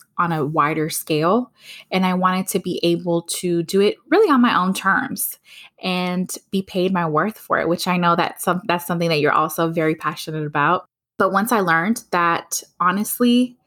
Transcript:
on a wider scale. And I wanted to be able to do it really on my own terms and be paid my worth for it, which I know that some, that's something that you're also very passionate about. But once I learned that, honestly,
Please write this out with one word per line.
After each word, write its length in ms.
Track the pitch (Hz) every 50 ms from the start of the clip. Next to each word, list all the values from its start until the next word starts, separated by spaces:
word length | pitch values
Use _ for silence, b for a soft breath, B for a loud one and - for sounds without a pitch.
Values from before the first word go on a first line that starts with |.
| - _ _
on 140 | - 175 170
a 140 | 160 156 135
wider 440 | 151 160 156 143 151 160 160 151 160
scale. 600 | - - - - 156 151 160 175 208 247 247 - B B B B B B B B
And 140 | 190 190 185
I 80 | 185 180
wanted 340 | 180 185 185 185 185 190 -
to 100 | - 180
be 200 | - 180 165 -
able 420 | 170 170 175 170 180 175 170 170 -
to 380 | - - - - 175 170 170 165
do 180 | - 190 196
it 160 | 202 208 - - _ -
really 220 | 302 415 453 339
on 100 | 277 247
my 160 | 247 233 -
own 160 | 180 180 190 190
terms 640 | - - 196 190 - - - - - - - - - B B B B B B B - -
and 500 | 185 180 180 180 180 180 180 180 - - - _ _
be 120 | - 190
paid 320 | 190 - - 185 180 185 190
my 140 | 175 170
worth 300 | 160 151 151 180 220 -
for 220 | - - - - -
it, 80 | -
which 200 | 160 175 185 -
I 100 | 185 180
know 180 | 180 175 170 170
that 260 | 175 165 - - -
some, 200 | - 190 175 180 -
that's 220 | - 175 175 -
something 220 | - 180 170 170 165
that 100 | 160 151
you're 120 | 147 147
also 380 | - - 156 165 - - 165 165
very 260 | 165 170 156 160 160
passionate 500 | - - 151 156 - - 165 156 156 151
about. 400 | 151 151 147 143 160 180 - - _ _ _ _ _ _
But 160 | - 196 190 190
once 180 | 196 214 240
I 80 | 247 208
learned 440 | 190 170 160 165 170 214 233 - - _
that, 520 | 190 175 170 170 170 - - - - - - - _ -
honestly, 800 | 175 180 190 202 214 - - - 247 240 240 247 254 247 - _ _